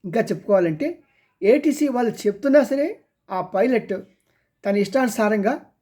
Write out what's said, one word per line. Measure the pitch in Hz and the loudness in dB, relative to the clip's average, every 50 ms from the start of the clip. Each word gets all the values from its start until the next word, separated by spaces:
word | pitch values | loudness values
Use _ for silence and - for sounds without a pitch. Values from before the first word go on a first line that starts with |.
| - | -12
ఇంకా | 185 160 233 | -4 -2 -2
చెప్పుకోవాలంటే | 220 - 202 156 - - 202 190 180 165 156 156 277 320 349 - _ _ _ _ _ _ _ _ 185 | -2 -2 -4 -6 -2 0 2 2 2 0 -2 -2 -4 -6 -6 -8 _ _ _ _ _ _ _ _ 2
ఏటీసీ | 196 247 294 285 311 277 - 302 | 4 4 4 4 0 0 0 -2
వాళ్ళు | 285 240 240 247 226 - - - | -2 0 0 -2 -2 -2 -2 -4
చెప్తున్నా | 208 202 - - 277 269 294 262 | -4 -4 0 0 4 4 4 4
సరే | 208 - 277 294 339 466 - _ _ _ _ _ - | 4 0 -2 -2 -2 -4 -10 _ _ _ _ _ -8
ఆ | 196 185 | -6 -6
పైలట్ | 180 185 - 185 208 254 254 220 220 - 196 190 - _ _ _ _ _ _ _ _ _ _ _ - | -6 -4 0 0 2 2 2 0 -2 -4 -8 -8 -8 _ _ _ _ _ _ _ _ _ _ _ -6
తన | 202 202 | -2 0
ఇష్టానుసారంగా | 202 202 196 - 262 262 240 214 - 220 208 214 214 196 214 277 302 - _ _ _ | 0 0 0 0 0 0 0 0 0 0 0 0 0 0 -2 -2 -4 -8 _ _ _